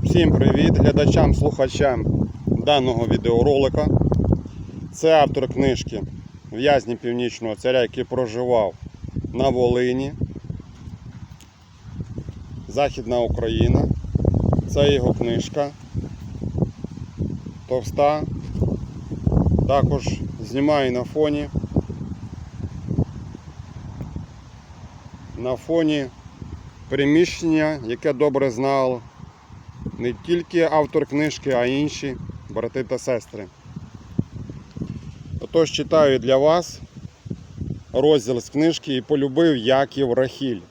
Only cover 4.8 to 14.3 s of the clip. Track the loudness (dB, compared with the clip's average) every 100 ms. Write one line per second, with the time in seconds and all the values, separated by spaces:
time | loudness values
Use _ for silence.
4.8 | -14 0 6 6 6 2 -2 2 2 2
5.8 | -2 -6 -8 -10 -16 -18 -12 0 4 4
6.8 | 2 -6 -4 -2 -2 -4 -6 -2 2 2
7.8 | 2 -2 -4 -2 -2 -2 2 2 2 -2
8.8 | -18 -14 -10 -8 -8 0 0 4 2 4
9.8 | 2 0 -4 -6 -8 -8 -12 -12 -12 -16
10.8 | -16 -16 -16 -18 -18 -20 -20 -20 -20 -20
11.8 | -16 -12 -10 -10 -12 -14 -16 -16 -8 -2
12.8 | -2 -2 -2 0 0 -2 -2 2 4 4
13.8 | 2 -2 -2 -2 0